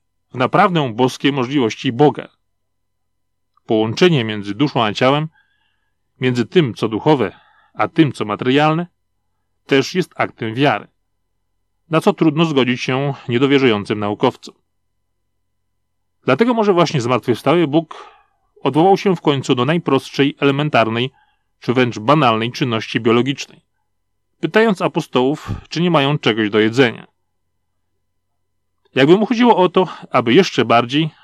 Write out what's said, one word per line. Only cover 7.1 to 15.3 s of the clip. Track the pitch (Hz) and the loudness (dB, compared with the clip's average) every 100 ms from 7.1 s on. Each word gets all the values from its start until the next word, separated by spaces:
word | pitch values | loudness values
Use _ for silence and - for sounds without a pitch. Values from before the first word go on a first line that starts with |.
| 139 98 - _ _ _ | 0 0 -6 _ _ _
a | - 107 | -6 -4
tym, | - 151 | 0 0
co | - 107 | -2 -6
materialne, | 104 127 139 151 156 175 _ _ _ _ _ _ _ - | -4 0 2 2 0 -4 _ _ _ _ _ _ _ 0
też | 139 139 185 | 0 0 -2
jest | 165 - | -6 -4
aktem | 113 - 113 | -6 -6 -8
wiary, | 113 143 104 - _ _ _ _ _ _ _ _ _ - | -2 -2 -2 -6 _ _ _ _ _ _ _ _ _ -4
na | 160 | -2
co | 208 | 0
trudno | 175 160 147 165 | 0 0 0 0
zgodzić | 139 123 123 | 0 0 -2
się | - 131 143 135 - | -4 -4 -4 -6 -4
niedowierzającym | 120 135 139 131 104 98 107 | -2 2 2 2 0 -2 -6
naukowcom. | 104 101 127 - - - _ _ _ _ _ _ _ | -6 -2 -2 -4 -10 -20 _ _ _ _ _ _ _